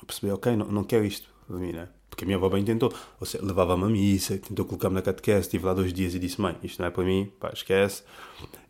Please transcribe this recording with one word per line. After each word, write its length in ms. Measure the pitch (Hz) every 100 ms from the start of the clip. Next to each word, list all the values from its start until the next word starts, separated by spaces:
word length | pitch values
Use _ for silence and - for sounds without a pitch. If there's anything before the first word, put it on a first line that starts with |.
a 40 | -
perceber, 280 | - 101
ok, 220 | 98 123 113
não, 120 | 101
não 160 | 101
quero 220 | 98 117 104
isto 240 | - - _ -
para 100 | 90
mim, 140 | 90
né? 160 | 82 90 _ _
Porque 160 | - 92
a 20 |
minha 100 | 95
avó 120 | 92
bem 140 | 98
tentou, 280 | 101 110 120 - - -
ou 60 | -
seja, 180 | - 98
levava-me 400 | 92 90 90 101
à 20 |
missa, 500 | 110 101 98 - 98
tentou 280 | - 104 92
colocar-me 300 | 98 98 92
na 60 |
catequese, 400 | 92 92 - 101
estive 240 | 87 92 92
lá 80 |
dois 200 | 92 92
dias 200 | 90 90
e 60 | 90
disse, 220 | 90 -
"Mãe, 160 | 98 82
isto 180 | 90 -
não 80 | 87
é 40 |
para 120 | 90 92
mim, 260 | 95 98 -
pá, 120 | 82
esquece." 500 | - - 95 98 - - - - - - - -